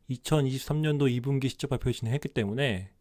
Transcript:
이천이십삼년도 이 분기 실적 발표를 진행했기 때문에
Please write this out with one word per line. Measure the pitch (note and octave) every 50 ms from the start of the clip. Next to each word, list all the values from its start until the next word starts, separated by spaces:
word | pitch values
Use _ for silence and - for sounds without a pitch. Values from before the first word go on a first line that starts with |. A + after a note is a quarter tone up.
| _
이천이십삼년도 | - B2+ - - - D#3 D3+ C#3 C3 C3 C3+ - - D3+ D3+ D#3 D3+ D3 C#3 C#3+ C3
이 | A#2+ B2
분기 | A#2+ C#3 C#3 C3+ C3
실적 | B2 - - - -
발표를 | B2+ A#2 - B2+ A#2
진행했기 | - A2+ A2 B2+ D3 - -
때문에 | - B2 G#2 G2 G#2+ C3 C#3+ B2+ G2+ F#2 G2 - - _